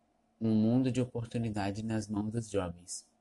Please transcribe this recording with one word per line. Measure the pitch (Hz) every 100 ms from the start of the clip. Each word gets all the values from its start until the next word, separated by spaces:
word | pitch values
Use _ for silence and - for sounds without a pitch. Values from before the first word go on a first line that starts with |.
| _ _ _ -
um | 113
mundo | 110 110 127 131
de | 123
oportunidade | 123 120 113 120 113 104 98 101
nas | 113 110 107
mãos | 101 107
dos | 117 113
jovens. | 98 90 87 87 - - _